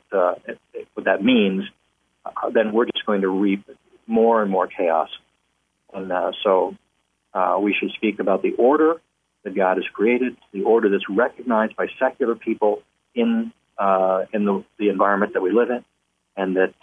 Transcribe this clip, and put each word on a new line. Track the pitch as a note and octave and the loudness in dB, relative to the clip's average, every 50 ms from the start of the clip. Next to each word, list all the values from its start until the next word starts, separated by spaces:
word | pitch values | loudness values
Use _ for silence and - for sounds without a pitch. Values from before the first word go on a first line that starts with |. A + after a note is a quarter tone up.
| _ - G#2 | _ -6 -2
uh, | G2 F2+ F2+ F2 - - - A#2 - _ _ - A#2 - - - | 0 0 0 0 -4 -8 -14 -16 -16 _ _ -16 -16 -16 -14 -10
what | - G2 | -4 -2
that | G2+ F#2+ - - | 0 0 2 2
means, | B2 C3 A#2 G#2 G2 F#2+ F#2+ G2+ G2+ - _ _ _ _ _ _ _ _ _ - | 2 4 4 4 2 0 -2 -6 -8 -12 _ _ _ _ _ _ _ _ _ -16
uh, | - - - - A2 | -12 -10 -6 -4 -2
then | - A#2 A2 G#2+ G#2 | 0 0 0 2 2
we're | A2+ A#2+ | 0 0
just | G#2+ - - - | 0 -2 -6 -4
going | - G#2+ G2 F#2+ | -2 -2 0 0
to | F#2+ | 0
reap | F#2+ F#2+ G#2 G2+ G2 G2+ - - - _ _ _ _ _ _ | 0 0 0 0 0 -2 -4 -10 -20 _ _ _ _ _ _
more | - A2+ A2+ A2+ A2+ A#2 A2 | -2 2 2 4 4 4 4
and | G#2+ G2+ F#2+ | 2 2 0
more | F#2 F2+ F2+ | 0 0 -2
chaos. | - - F#2+ E2+ E2 D#2+ D2 - - - _ _ _ _ _ _ _ _ _ _ _ _ _ _ - | -2 -2 0 0 2 0 0 -2 -6 -18 _ _ _ _ _ _ _ _ _ _ _ _ _ _ -14
And, | G2 F#2+ F#2 F2+ | -12 -8 -6 -4
uh, | F2+ F2 F2+ F#2 - - | -4 -2 -4 -4 -2 0
so, | G#2 F#2+ F#2 F2 F#2 - - _ _ _ _ _ _ _ _ _ _ - | 2 2 2 2 0 -4 -10 _ _ _ _ _ _ _ _ _ _ -4
uh, | G2+ F#2 F2+ F2+ F#2 | -2 -2 0 0 0
we | G2+ G#2 G2 | 0 0 -2
should | - - F#2+ - | -2 -4 -6 -6
speak | - - G#2+ G2+ G#2 | -4 -4 -4 -4 -2
about | G2 G2+ F#2+ F#2+ F#2+ | -2 -2 -2 0 0
the | F#2+ - | -2 0
order | - A#2+ B2+ D3 D3+ D#3 D#3 E3 E3 _ _ _ _ _ _ _ _ - | 2 2 4 4 4 4 2 0 0 _ _ _ _ _ _ _ _ -14
that | G#2 F#2 | -8 -4
God | G2 F#2+ F#2 F#2 F#2 | 0 0 0 0 0
has | E2+ - - | -2 -6 -4
created, | - G2+ A2+ B2 A#2+ B2+ B2+ A#2+ - _ _ - | -2 0 2 2 0 0 -4 -8 -10 _ _ -8
the | G2 G2 | -4 0
order | A2 A2 A2+ A2 G2+ | 2 2 4 4 2
that's | G2+ F#2+ G2 - | 0 0 -2 -2
recognized | G2 F#2 - - - - A#2+ B2 A#2 G#2+ A2 A2 - | -2 0 0 0 -2 -6 -6 -2 0 0 0 -2 -2
by | - F#2 - - - | -4 -6 -6 -4 -2
secular | C3 C3 C3 - C3+ A2+ A#2 | -2 -2 -2 -2 -2 -2 -2
people | A2+ - A2+ A2 G#2+ A2 G#2+ G#2 G#2 - _ _ _ _ _ - | -4 -4 -6 -2 0 0 0 0 0 -6 _ _ _ _ _ -4
in, | B2 A#2 A#2 A#2 A2+ A#2 A#3 - _ _ _ _ - | -2 0 0 0 0 -2 -4 -8 _ _ _ _ -2
uh, | G#2 G2 G2 F#2+ F#2+ F#2 F#2 F#2+ F#2+ - - | 0 2 2 2 2 2 2 0 -2 -2 -4
in | G#2 G#2 | -2 0
the, | G2+ G2 F#2+ - _ _ - | 0 0 -2 -4 _ _ -2
the | G#2+ G#2 | 0 0
environment | G2 F#2 G2+ G2 G2+ G2 G#2 G2+ - | 2 2 2 2 2 2 0 -2 -2
that | - | -2
we | F#2+ F2+ G2 | 0 2 2
live | A#2 A#2+ A2+ | 2 2 0
in, | B2 B2 - _ _ _ _ _ _ _ _ _ _ | -2 -6 -8 _ _ _ _ _ _ _ _ _ _
and | - F#2+ F#2+ F#2 | -6 -4 -2 0
that, | F#2 F#2+ F#2 - _ | 2 0 0 -2 _